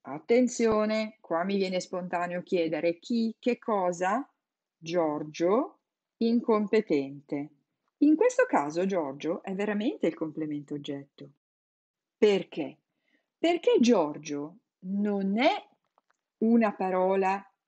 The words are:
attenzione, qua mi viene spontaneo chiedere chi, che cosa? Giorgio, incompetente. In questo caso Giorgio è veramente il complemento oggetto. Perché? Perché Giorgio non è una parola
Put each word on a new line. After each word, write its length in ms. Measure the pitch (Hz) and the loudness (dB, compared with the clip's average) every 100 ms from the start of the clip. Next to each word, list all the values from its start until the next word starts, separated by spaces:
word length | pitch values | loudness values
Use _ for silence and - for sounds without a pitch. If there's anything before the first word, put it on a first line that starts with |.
attenzione, 1160 | 135 143 - 233 247 - 226 214 214 220 214 - | -14 -14 2 4 4 2 2 2 2 -2 -4 -10
qua 220 | - 165 | -6 -2
mi 140 | 185 196 | 0 0
viene 220 | 185 185 | 0 -2
spontaneo 640 | 175 185 180 175 175 175 | -4 -8 -6 -4 -4 -6
chiedere 560 | 170 185 165 160 170 170 | -4 -2 0 0 -2 -4
chi, 380 | - 233 226 - | -4 -2 -2 -2
che 220 | - 240 | -4 -4
cosa? 680 | - 208 180 170 185 226 294 _ _ _ _ _ | -2 0 0 -2 -2 -2 -6 _ _ _ _ _
Giorgio, 1040 | 160 175 160 147 151 151 170 214 349 - _ _ _ _ | -4 -2 0 -2 -6 -2 0 2 0 -8 _ _ _ _
incompetente. 1300 | 226 233 233 214 208 220 214 151 135 143 - 147 147 _ _ _ _ _ | 0 0 2 0 2 0 2 -2 -2 -10 -10 -8 -8 _ _ _ _ _
In 180 | 294 311 | 2 4
questo 300 | 480 508 494 | 2 2 2
caso 400 | 208 143 160 190 | 2 0 -2 0
Giorgio 560 | 190 143 139 147 185 | 0 -2 -4 -6 -6
è 100 | - | -6
veramente 540 | 190 202 208 226 427 170 | -6 -4 -2 -4 -2 -2
il 80 | 165 | -2
complemento 580 | 160 151 156 147 143 | -8 -6 -8 -8 -8
oggetto. 560 | 147 143 139 143 _ 143 _ _ _ _ _ _ _ _ _ | -10 -8 -10 -12 _ -20 _ _ _ _ _ _ _ _ _
Perché? 640 | 214 196 - - 135 - _ _ _ _ _ _ | 2 2 -2 -8 -10 -10 _ _ _ _ _ _
Perché 400 | 330 349 - 453 | 0 2 4 4
Giorgio 760 | 240 220 151 147 151 147 147 185 _ _ 185 | 6 4 2 -4 -8 -8 -8 -14 _ _ -8
non 520 | 196 208 202 196 208 | -4 -2 -2 -2 2
è 300 | 285 415 - _ _ _ _ _ _ _ | 2 0 -6 _ _ _ _ _ _ _
una 340 | 220 233 220 | 2 4 4
parola 720 | 202 190 185 185 196 190 196 - _ | 0 -2 0 2 2 0 -2 -8 _